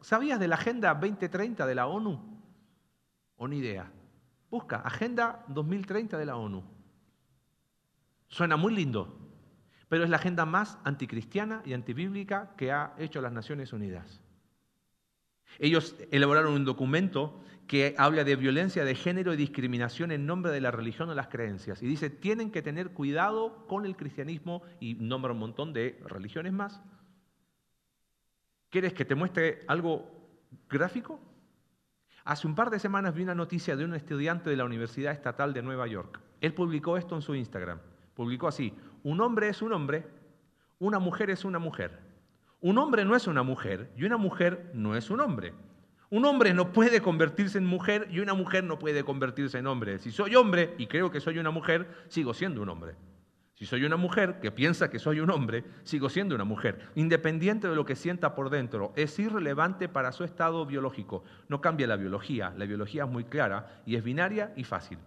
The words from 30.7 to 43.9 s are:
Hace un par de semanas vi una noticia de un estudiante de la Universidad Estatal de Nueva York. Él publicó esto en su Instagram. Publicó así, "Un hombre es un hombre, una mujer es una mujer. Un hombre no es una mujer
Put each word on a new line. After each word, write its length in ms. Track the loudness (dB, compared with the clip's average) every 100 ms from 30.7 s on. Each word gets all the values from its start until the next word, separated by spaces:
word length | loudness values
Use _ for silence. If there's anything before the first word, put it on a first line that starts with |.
| 0 0 -2 -10 -14 -16 -20 _ _ _ _ _ _ _ _ -6
Hace 220 | -2 0
un 80 | 2
par 140 | 2
de 100 | 2
semanas 340 | 0 0 0
vi 100 | -2
una 120 | -2 -2
noticia 400 | -2 -2 -2 -2
de 80 | -2
un 80 |
estudiante 560 | -4 -4 -2 0 0 0
de 80 | 0
la 80 | 0
Universidad 480 | -2 -6 -4 -4
Estatal 400 | -4 -4 -2 -2
de 80 | -2
Nueva 260 | -4 -4 -4
York. 320 | -6 -8 -14 -20 -4
Él 120 | -2
publicó 440 | 0 0 0 0 -2
esto 180 | -2 -6
en 60 |
su 140 | -4 -4
Instagram. 440 | -4 -6 -6 -8 -12 -20 _
Publicó 340 | -6 -4 -2 -2
así, 260 | -2 -4 -6 -20 -10
"Un 180 | -2 2
hombre 280 | 2 4 0
es 120 | 0
un 100 | -2
hombre, 360 | -2 0 -4 -4 -18 -20 _ _ _ _ -4
una 200 | 0 2
mujer 300 | 0 0 -2
es 160 | -2 -2
una 140 | -2
mujer. 520 | -4 -4 -6 -8 -20 -20 _ _ _ _
Un 180 | 4 4
hombre 260 | 6 4 6
no 100 | 4
es 120 | 4
una 160 | 2
mujer 480 | 2 0 -2 -4 -6